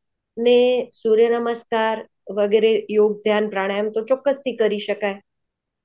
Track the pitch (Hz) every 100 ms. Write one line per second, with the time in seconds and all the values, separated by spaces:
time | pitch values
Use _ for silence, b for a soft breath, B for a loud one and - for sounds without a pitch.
0 | _ _ _ - 233 247 247 247 - _
1 | 226 220 233 233 233 233 - 226 220 220
2 | - _ - 196 208 214 220 214 214 208
3 | 214 208 214 208 214 196 196 202 214 214
4 | 220 262 285 269 269 220 214 208 208 202
5 | 202 196 _ _ _ _ _ _